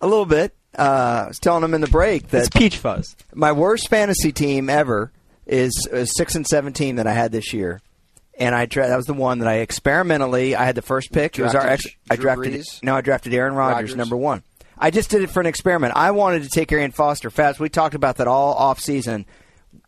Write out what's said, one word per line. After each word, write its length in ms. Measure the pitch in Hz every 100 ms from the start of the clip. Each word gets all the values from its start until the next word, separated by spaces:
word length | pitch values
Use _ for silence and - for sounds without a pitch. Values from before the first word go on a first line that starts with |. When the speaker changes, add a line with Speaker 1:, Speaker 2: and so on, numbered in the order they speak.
Speaker 1:
a 60 | 185
little 180 | 214 185
bit. 280 | 151 196 _ _ -
Uh, 460 | 139 135 123 117 -
I 20 |
was 100 | -
telling 240 | 180 170
him 100 | 160
in 80 | 160
the 60 | 147
break 400 | 156 202 170 -
that 120 | 127
Speaker 2:
It's 100 | 120
peach 280 | - 214 -
fuzz. 380 | 123 95 - - -
Speaker 1:
my 180 | - 151
worst 380 | 147 180 226 -
fantasy 420 | 220 202 185 156
team 380 | 139 143 135 135
ever 420 | 147 135 107 117 _ _ _ -
is 400 | 131 127 120 -
a 140 | 127 120
six 300 | - - 165
and 100 | 143
seven 260 | 151 139
team 260 | 127 139 123
that 100 | 110
I 60 |
had 180 | 113 117
this 200 | 113 -
year, 300 | 110 92 90 _ _ _ _ _ -
and 160 | 123
I 140 | 120 120
dra-, 200 | 139 127
that 80 | 127
was 120 | 127
the 80 | 143
one 240 | 127 123
that 80 | 113
I 80 | 110
experimentally, 1000 | 113 - 139 156 180 156 131 127 131 123
I 100 | 127
had 100 | 120
the 80 |
first 280 | - 131 -
pick. 280 | 160 151 -
It 20 |
was 140 | 120 135
our 60 |
Speaker 3:
Drafted 220 | 131 139 -
Speaker 1:
ex-, 20 | - -
I 40 | 117
Speaker 3:
Drew 60 |
Speaker 1:
drafted, 300 | 135 127 131
Speaker 3:
Brees? 300 | 143 156 -
Speaker 1:
no, 120 | 127 135
I 60 |
drafted 320 | 127 131 120
Aaron 220 | 123 131 135
Rodgers, 200 | 131 120
Speaker 3:
Rodgers? 200 | 110 127
Speaker 1:
number 220 | 117 123
one. 260 | 143 117 - _ - -
I 140 | 156
just 180 | 190 -
did 140 | 208
it 80 | 185
for 80 | 185
an 80 | 170
experiment. 460 | - 190 175 123 -
I 160 | 175
wanted 320 | 202 196 170
to 60 | 139
take 220 | 165 160
Arian 200 | 151 139
Foster 400 | - 147 147 113
fast. 280 | - 147 143
We 100 | 151
talked 260 | 170 156 143
about 220 | 139 123
that 100 | 123
all 260 | 135 143
off 260 | - 135 131
season. 460 | - 139 117 110 98 _ _ _ _ -